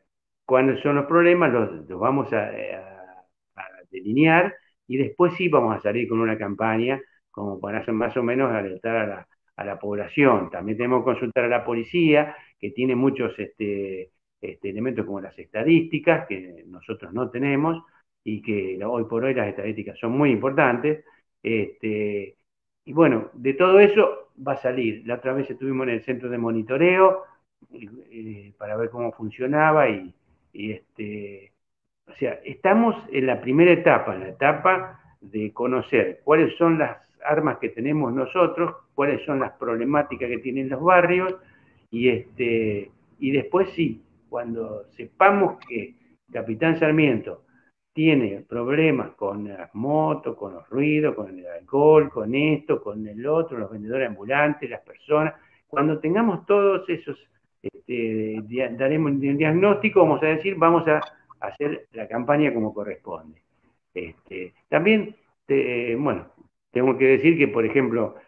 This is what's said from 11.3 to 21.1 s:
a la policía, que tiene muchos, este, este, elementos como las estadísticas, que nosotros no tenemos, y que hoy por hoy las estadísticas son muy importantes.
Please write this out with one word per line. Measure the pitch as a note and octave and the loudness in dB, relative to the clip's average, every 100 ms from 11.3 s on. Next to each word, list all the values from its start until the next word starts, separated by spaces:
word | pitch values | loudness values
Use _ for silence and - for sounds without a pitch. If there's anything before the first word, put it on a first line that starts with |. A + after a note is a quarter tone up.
| B2+ A#2+ | -2 0
a | |
la | A#2+ | -2
policía, | A#2 A#2 A#2 F3 D#3+ D3 D3 - - _ | -2 -6 -4 0 4 4 2 -6 -20 _
que | G2+ | -12
tiene | - C3 | -4 -2
muchos, | B2 C3+ C3+ A#2 - | 2 0 0 -6 -6
este, | G2+ - G#2 G2 G2 F#2+ F#2 _ _ _ | -12 -8 -6 -4 -6 -8 -14 _ _ _
este, | G2 F#2 G2+ | -16 -12 -10
elementos | G2 B2+ A2+ F#2+ | -6 -6 -6 -8
como | G2 | -8
las | F#2+ - | -12 -18
estadísticas, | - G#2+ C3 E3 E3 D3+ E3+ D#3 - | -10 -4 4 4 2 -2 2 2 0
que | G2 F2+ E2 F2 | -12 -12 -20 -20
nosotros | F2+ - G#2+ F2 | -20 -14 -12 -10
no | A2 B2+ | -6 -6
tenemos, | B2 C#3 C#3 D#3+ E3 - _ _ _ - | -4 -2 0 0 -4 -10 _ _ _ -10
y | G#2+ | -8
que | A2+ G#2 F#2+ F#2 | -4 -4 -4 -6
hoy | G#2 A#2+ | -4 -4
por | A2+ A#2 | -2 -2
hoy | C3 B2+ | -2 -2
las | G2+ | -2
estadísticas | F#2+ G2+ G#2+ G2+ - | -4 -8 -8 -10 -8
son | A#2 | -4
muy | C3 D3 | 2 2
importantes. | A2 C3 C#3 C3+ A#2+ D3+ D3+ - | 2 0 2 2 2 0 -2 -6